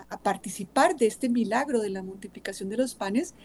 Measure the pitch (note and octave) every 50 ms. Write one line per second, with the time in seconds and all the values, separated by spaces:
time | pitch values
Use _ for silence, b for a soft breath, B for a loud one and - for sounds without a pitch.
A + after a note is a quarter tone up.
0 | - - G#3+ - - G3+ F#3 F#3 - G#3 - - F#3+ - - C4+ C#4+ F4+ F4+ C#4
1 | A#3 G#3+ - - C4+ B3 A#3+ A#3+ A3 F#3+ G#3+ B3 C#4+ C#4+ C4 A3+ G#3 G3+ F#3+ F#3+
2 | F#3 F#3+ F#3+ G3 - F#3+ - - - - F#3+ - G3 G3 G#3+ A#3 C4 B3 - -
3 | G3+ F#3+ G3+ B3 F4 - B B